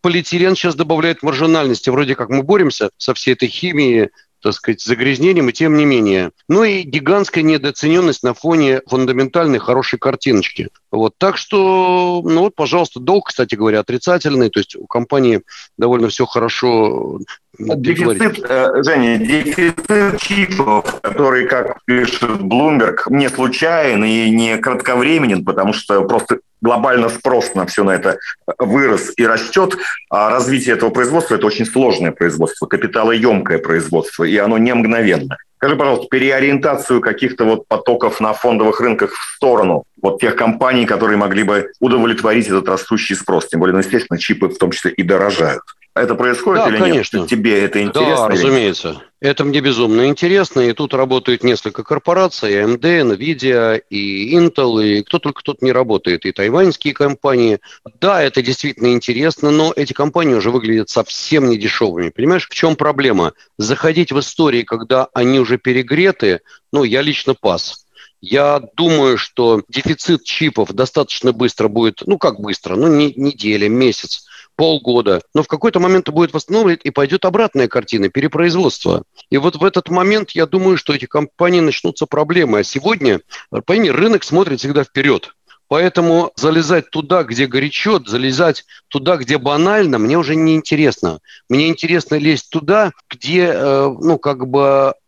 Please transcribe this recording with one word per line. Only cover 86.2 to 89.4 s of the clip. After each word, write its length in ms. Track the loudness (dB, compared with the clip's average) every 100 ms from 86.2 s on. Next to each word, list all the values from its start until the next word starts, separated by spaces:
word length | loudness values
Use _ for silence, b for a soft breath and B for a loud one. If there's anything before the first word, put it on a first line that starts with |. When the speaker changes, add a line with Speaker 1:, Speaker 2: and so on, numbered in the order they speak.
| 0 -2
Speaker 1:
залезать 560 | 0 2 2 0 0
туда, 320 | -10 0 0
где 240 | 0 -2 0
горячо, 520 | 0 -2 -4 0 0 -2
залезать 600 | -2 -2 2 0 0 _ B _
туда, 260 | -4 0 -2
где 240 | 0
банально, 580 | -2